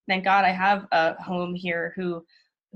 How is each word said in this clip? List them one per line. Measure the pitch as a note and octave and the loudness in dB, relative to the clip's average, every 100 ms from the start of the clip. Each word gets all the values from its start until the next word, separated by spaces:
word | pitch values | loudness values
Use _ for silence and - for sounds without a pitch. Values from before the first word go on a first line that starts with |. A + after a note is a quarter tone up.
| - | -4
Thank | F#3+ | -2
God | F#3+ G3 F#3 | 2 4 4
I | |
have | F#3 F#3+ G3+ G3 | 4 2 2 2
a | E3 E3 - | 2 2 0
home | - F3+ F3 F3+ | -6 -4 -4 -4
here | F#3 E3+ E3+ F#3 | -4 -4 -4 -4
who, | F3+ E3+ E3+ _ _ _ _ | -4 -4 -10 _ _ _ _